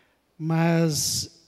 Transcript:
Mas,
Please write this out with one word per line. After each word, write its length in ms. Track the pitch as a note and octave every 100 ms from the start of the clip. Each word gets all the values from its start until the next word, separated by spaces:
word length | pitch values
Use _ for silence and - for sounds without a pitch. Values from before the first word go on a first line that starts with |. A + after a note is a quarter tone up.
| _ _ _ _
Mas, 920 | D#3+ E3 E3 E3 E3 C#3+ - - - -